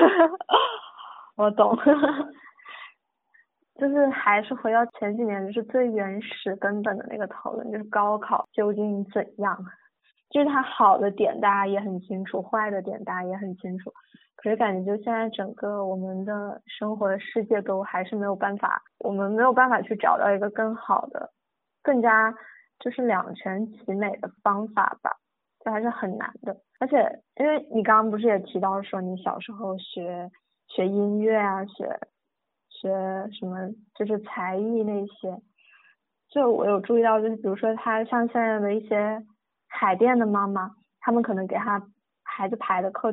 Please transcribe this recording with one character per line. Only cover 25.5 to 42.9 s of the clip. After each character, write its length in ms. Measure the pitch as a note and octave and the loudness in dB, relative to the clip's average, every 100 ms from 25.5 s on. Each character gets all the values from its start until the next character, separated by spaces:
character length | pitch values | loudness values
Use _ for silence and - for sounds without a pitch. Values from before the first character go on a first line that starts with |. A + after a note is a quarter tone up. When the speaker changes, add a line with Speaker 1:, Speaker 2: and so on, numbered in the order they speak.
| _ | _
Speaker 2:
就 60 | - | -4
还 100 | G#3+ | -2
是 100 | A#3 | -2
很 260 | - F#3+ - | -4 -6 -6
难 160 | - - | -10 -10
的。 140 | - F#3 _ - | -12 -12 _ -6
而 80 | C#4 | 2
且 320 | C#4+ - - _ - | 4 4 -2 _ -2
因 100 | C#4+ | 2
为 200 | D4+ - | 0 0
你 120 | A3+ | 2
刚 140 | G#3 A3 | 6 6
刚 140 | A3 | 6
不 80 | G#3 | 2
是 80 | A#3 | 2
也 120 | G3 | 2
提 200 | G3+ F#3 | 0 -2
到 220 | F#3+ G3 | -2 -2
说 180 | G3 G3 | -4 -6
你 160 | F#3 F#3 | -6 -6
小 160 | - - | -6 -6
时 140 | - | -8
候 240 | G3+ G3 F#3+ | -10 -8 -8
学， 520 | F#3+ - F3 F3 F3+ - _ _ _ | -10 -10 -8 -8 -10 -16 _ _ _
学 180 | - F#3 | -2 0
音 340 | G3+ G3+ G#3 | 2 2 2
乐 160 | A3 A3 | 2 2
啊， 260 | G3+ F#3+ | 2 -2
学， 340 | G3+ - - - - _ _ _ _ _ _ | -6 -8 -8 -8 -12 _ _ _ _ _ _
学 220 | - F#3+ F#3+ F#3+ F#3+ G#3 | -8 -4 -2 -2 -4 -8
什 140 | G3+ F#3 | -8 -8
么 240 | F#3 F#3 A3 _ | -6 -8 -10 _
就 100 | - | -6
是 140 | G#3+ G#3+ | -2 -2
才 360 | G#3 - F3+ F#3+ | -4 -6 -4 -2
艺 260 | A3 A#3 | -2 0
那 240 | G#3+ G#3 G3+ | 0 -2 -4
些， 340 | - F#3 F3+ - _ _ _ _ _ _ _ _ | -8 -10 -10 -14 _ _ _ _ _ _ _ _
就 200 | C#4+ B3+ | 2 4
我 160 | A3 G3+ | 4 4
有 120 | G3+ | 2
注 200 | G3 A#3 | 4 4
意 40 | |
到， 180 | A3+ A3 | 6 4
就 100 | A3 | 2
是 60 | A3 | -2
比 80 | |
如 120 | G3 G3 | -4 0
说 180 | A3 A3 | 0 0
他 280 | A#3 A3 | -2 -2
像 240 | A3+ A#3+ A#3 | 0 0 2
现 100 | A#3+ | 2
在 220 | A3+ G#3+ | 0 0
的 140 | G3+ | 0
一 120 | G#3+ G#3+ | -2 0
些 380 | G#3 G#3 A3 A3 _ _ _ _ | 0 0 -4 -10 _ _ _ _
海 300 | - G3+ F#3 | 0 0 4
淀 220 | A#3+ B3 | 6 6
的 80 | A3 | 4
妈 200 | G3+ G3+ | 2 0
妈， 260 | G3 F#3 - _ _ | -2 -6 -10 _ _
他 100 | - | 0
们 120 | A#3 | 2
可 100 | A#3 | 2
能 140 | F#3+ F#3+ | -2 -2
给 100 | G3 | -4
他 260 | G#3+ G3+ G3 _ _ _ | -2 -4 -6 _ _ _
孩 260 | - - G3 | -12 -6 -4
子 60 | A3 | -4
排 260 | - F#3 | -2 -2
的 80 | F#3+ | -2